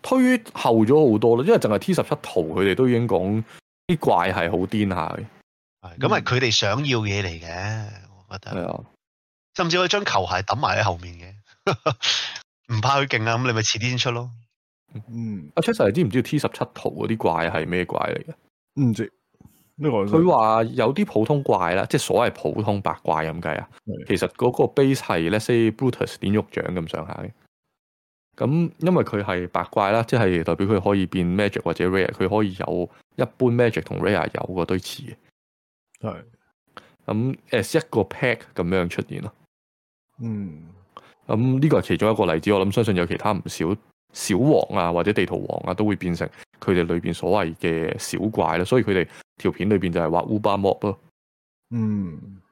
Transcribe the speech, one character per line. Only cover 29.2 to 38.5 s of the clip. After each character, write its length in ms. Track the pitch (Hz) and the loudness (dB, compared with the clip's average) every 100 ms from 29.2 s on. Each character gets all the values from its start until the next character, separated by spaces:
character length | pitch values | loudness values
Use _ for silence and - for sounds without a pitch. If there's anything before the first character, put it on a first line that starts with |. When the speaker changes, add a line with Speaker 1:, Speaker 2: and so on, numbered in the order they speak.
Speaker 1:
係 240 | 98 90 90 | -2 -2 -2
白 160 | - 87 | -4 -2
怪 220 | - 98 | 0 2
啦， 100 | 110 | 2
即 140 | 120 123 | 2 2
係 260 | 101 87 | 4 2
代 100 | 80 82 | 0 0
表 120 | 98 | 2
佢 140 | 104 | 2
可 120 | 95 | 2
以 120 | 101 90 | 2 0
變 200 | 95 87 | 0 0
magic 360 | 92 101 98 | 2 0 0
或 100 | 85 | -4
者 160 | 82 90 | 0 0
rare， 220 | 95 - | 2 0
佢 160 | - 92 | 0 0
可 160 | 104 | 0
以 100 | 104 92 | -2 -4
有 300 | 92 87 90 - _ - | -4 -4 -4 -8 _ -6
一 80 | 127 _ | -6 _
般 140 | 127 | 0
magic 320 | 117 120 - | 4 2 0
同 140 | 76 92 | -6 -2
rare 260 | 95 98 78 | 0 2 0
有 300 | - - 92 | -4 -6 -4
嗰 100 | 82 | -2
堆 120 | 92 | -2
詞 280 | - - 117 | -4 -14 -14
嘅。 100 | 110 _ _ _ _ _ _ _ _ | -18 _ _ _ _ _ _ _ _
Speaker 3:
係。 220 | 110 85 117 _ _ _ _ - - _ - | -10 -10 -16 _ _ _ _ -20 -20 _ -4
Speaker 1:
噉 320 | 107 127 - _ | -2 -2 -4 _
as 260 | 120 95 160 | -2 2 0
一 40 | - | 0
個 120 | 117 | -2
pack 380 | 98 - 127 117 - | -2 0 -2 -2 -6